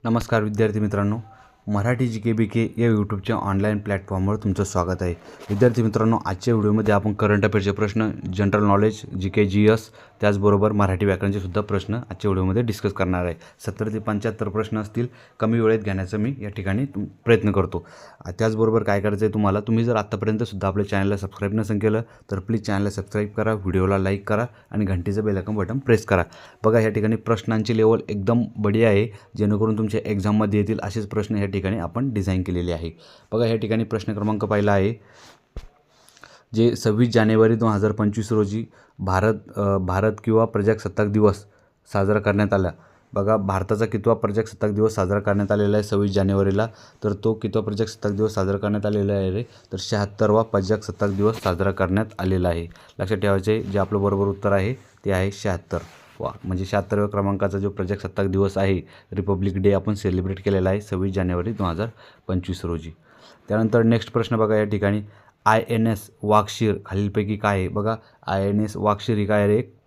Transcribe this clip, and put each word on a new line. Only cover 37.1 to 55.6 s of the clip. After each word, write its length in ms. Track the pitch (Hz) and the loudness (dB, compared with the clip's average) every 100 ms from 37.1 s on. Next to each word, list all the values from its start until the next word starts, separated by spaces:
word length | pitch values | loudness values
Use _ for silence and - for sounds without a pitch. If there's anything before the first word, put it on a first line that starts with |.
जानेवारी 400 | 113 110 110 110 | 4 4 6 6
दोन 180 | 113 113 | 4 2
हजार 200 | 104 107 | 2 0
पंचवीस 400 | 107 104 107 104 | 2 0 0 0
रोजी 340 | 110 101 107 113 _ _ - | 0 0 -2 -8 _ _ -8
भारत, 360 | 95 92 104 107 - - | -2 2 2 0 -6 -2
अ, 200 | 101 98 | 0 0
भारत 360 | 92 92 110 107 | 0 0 0 0
किंवा 200 | - 110 | 2 2
प्रजासत्ताक 640 | 113 104 104 107 101 90 104 | 2 2 0 0 -2 -2 0
दिवस 360 | 104 104 95 - _ _ _ _ | 4 4 2 -10 _ _ _ _
साजरा 260 | 101 98 107 | -2 2 2
करण्यात 340 | 101 101 101 | 2 0 2
आला. 180 | 98 92 80 - _ _ | 2 0 -4 -20 _ _
बघा, 220 | - 98 110 | -2 0 0
भारताचा 500 | 98 95 95 104 110 | 0 -2 -2 -2 0
कितवा 280 | 110 117 | 0 2
प्रजासत्ताक 560 | 113 110 104 107 - 107 | 2 0 -2 -4 -2 -2
दिवस 240 | 104 110 | 2 0
साजरा 260 | 107 92 101 | 2 0 0
करण्यात 320 | 104 101 101 | 0 0 2
आलेला 240 | 104 104 107 | 2 2 2
आहे 80 | |
सव्वीस 280 | 104 101 101 | 0 0 2
जानेवारीला, 540 | 98 98 98 98 98 113 - - _ | 2 2 2 2 2 -2 -6 -20 _
तर 80 | 104 98 | -4 -2
तो 100 | 113 | -2
कितवा 280 | 110 110 110 | -2 -2 -2
प्रजासत्ताक 500 | 107 104 110 - 107 | -2 -4 -4 -4 -4
दिवस 220 | 101 110 | 0 -2
साजरा 240 | 104 95 98 | 0 -2 0
करण्यात 280 | 104 104 104 | -2 -2 0
आलेला 260 | 104 101 | 0 0
आहे 180 | 101 95 | 0 -2
रे, 120 | 95 | -4
तर 340 | 120 - _ 95 | -8 -16 _ -12
शहात्तरवा 640 | - 107 101 101 107 107 | -4 -2 -2 0 2 2
प्रजासत्ताक 680 | 110 101 95 107 - 95 104 | 2 -2 0 -2 -4 -4 -2
दिवस 320 | 98 104 113 | 0 0 0
साजरा 280 | 101 87 95 | -4 0 -2
करण्यात 360 | 95 92 95 107 - | 0 0 0 -2 -4
आलेला 300 | 92 92 90 | -2 0 0
आहे. 180 | 85 85 - - - | -2 -8 -14 -20 -8
लक्षात 200 | 92 104 | -4 0
ठेवायचे, 440 | 101 98 98 110 | 2 2 2 -2
जे 160 | - 98 | 0 -2
आपलं 240 | 92 101 | 0 0
बरोबर 240 | 101 98 101 | 0 2 0
उत्तर 260 | 95 104 | 0 0
आहे 220 | 98 98 | 2 0
ते 380 | 131 - _ 98 | -4 -12 _ -2
आहे 180 | 92 95 | 0 -2
शहात्तर 460 | 98 107 87 | -2 -4 -4